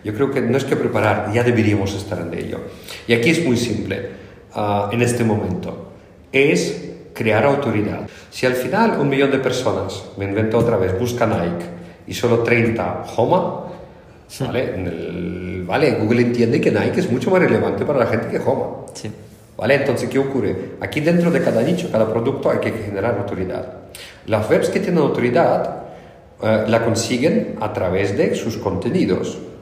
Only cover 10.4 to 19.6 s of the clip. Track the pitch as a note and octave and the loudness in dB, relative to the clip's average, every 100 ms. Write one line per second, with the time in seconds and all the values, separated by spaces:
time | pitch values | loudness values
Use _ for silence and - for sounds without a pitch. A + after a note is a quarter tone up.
10.4 | A2 A#2 - G#2 F#2 F#2 A#2+ - A2+ G2+ | 2 2 4 2 2 0 -2 0 0 0
11.4 | F2 F2 - - - - - F#2+ A#2+ A2+ | -2 -4 -8 -12 -16 -18 -12 -2 2 2
12.4 | - A#2+ A2 G#2+ F2+ F2+ - - B2 F3+ | 4 2 2 0 -2 -4 -6 0 2 2
13.4 | F3 - - - - - - - - - | 2 -6 -10 -14 -18 -20 -20 -20 -20 -8
14.4 | C3 A2 G#2 F#2 F2+ E2 F2 F2 F2+ F2+ | -4 -2 -2 -4 -6 -6 -8 -6 -6 -6
15.4 | F2+ F2+ F2+ A#2 D3 A2 G#2+ A#2+ A#2+ A#2 | -8 -8 -2 0 2 2 2 2 2 2
16.4 | A2+ - - G#2+ G2+ - - A#2+ - F#3 | 2 4 2 2 0 0 0 0 2 4
17.4 | F3 A2 F2+ G2+ - C#3 A2+ A2 - - | 4 2 0 -2 -2 2 2 0 -2 -2
18.4 | - C#3 G2 - - - G#2+ - - - | -2 -2 -4 -8 -14 -14 -14 -14 -18 -20
19.4 | - - | -20 -6